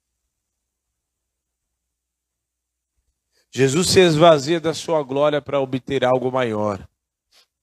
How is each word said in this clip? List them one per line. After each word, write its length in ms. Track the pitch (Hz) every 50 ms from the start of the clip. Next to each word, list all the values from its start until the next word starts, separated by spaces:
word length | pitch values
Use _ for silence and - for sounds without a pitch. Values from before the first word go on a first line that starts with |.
| _ _ _ _ _ _ _ _ _ _ _ _ _ _ _ _ _ _ _ _ _ _ _ _ _ _ _ _ _ _ _ _ _ _ _ _ _ _ _ _ _ _ _ _ _ _ _ _ _ _ _ _ _ _ _ _ _ _ _ _ _ _ _ _ _ _ _ _ _ _
Jesus 380 | - 117 135 135 131 170 180 180
se 120 | 185 190
esvazia 600 | 185 175 156 147 165 170 160 143 127 151 170 165
da 140 | 151 165 147
sua 280 | - - - 165 156 143
glória 380 | 123 135 139 147 151 147 143
pra 180 | - - 139 139
obter 460 | 135 127 131 127 - - 139 131 123
algo 260 | 123 127 131 123 127
maior, 560 | 127 131 127 117 107 104 104 104 101 95 - - _ _ _ _ _ _ _ _ _ _ _ _ _ _